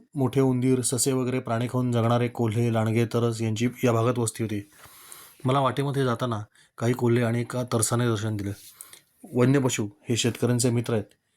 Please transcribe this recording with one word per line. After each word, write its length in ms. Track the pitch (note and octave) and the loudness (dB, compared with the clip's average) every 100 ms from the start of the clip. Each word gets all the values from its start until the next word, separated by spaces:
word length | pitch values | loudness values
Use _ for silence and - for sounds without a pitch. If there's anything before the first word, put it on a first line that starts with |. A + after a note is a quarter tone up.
| - | -8
मोठे 260 | D3 B2+ C3+ | -2 0 2
उंदीर, 400 | C3+ B2+ C3 B2+ | 2 2 2 0
ससे 320 | A#2+ A#2+ C#3 | 0 0 0
वगैरे 280 | C3 B2 B2+ | 0 -2 -4
प्राणी 260 | A#2+ A#2 A#2+ | -2 -2 -2
खाऊन 260 | B2+ B2 | -2 0
जगणारे 360 | A#2 A2+ A#2+ A#2+ | 2 2 2 0
कोल्हे, 460 | - A#2 G#2+ A#2 | -2 -2 0 0
लांडगे, 320 | A2+ A2 A2 A#2 | 2 2 0 0
तरस 340 | A#2 A#2 A2+ | 0 -2 -2
यांची 280 | A2+ G#2+ A#2+ - | -4 -2 -2 0
या 80 | B2+ | 0
भागात 260 | A2+ A2+ A#2+ | 2 2 0
वस्ती 260 | A2+ - | -2 -4
होती. 260 | A2 G#2 G2+ - - - - - - - | -4 -6 -10 -18 -20 -20 -20 -20 -20 -6
मला 160 | C3 C#3 | 0 2
वाटेमध्ये 440 | C3 B2 C#3 C3+ | 2 0 -2 0
जाताना 400 | B2+ A2+ B2+ G#2+ A2 _ _ - | 0 0 -2 -4 -8 _ _ -4
काही 140 | A#2+ | -2
कोल्हे 320 | B2+ A#2+ A#2+ | 2 2 2
आणि 160 | A#2 A#2+ | 2 0
एका 220 | A#2+ B2 | -2 -4
तरसाने 440 | C3 A#2 G#2+ A#2+ A#2+ | -2 -2 0 0 0
दर्शन 300 | G#2+ A2 G#2+ | 0 -2 -4
दिले. 140 | G2+ G2 - - - - _ _ G3 | -6 -8 -14 -20 -20 -20 _ _ -6
वन्य 240 | B2 B2 C#3 | 2 4 4
पशु 300 | B2+ - G#2 - - | 2 -2 -6 -8 -4
हे 80 | A2+ | -2
शेतकऱ्यांचे 540 | A#2+ - A#2+ B2 B2 | 0 0 0 2 2
मित्र 220 | A#2+ A#2+ | 0 0
आहेत, 120 | A2 - _ _ | -4 -4 _ _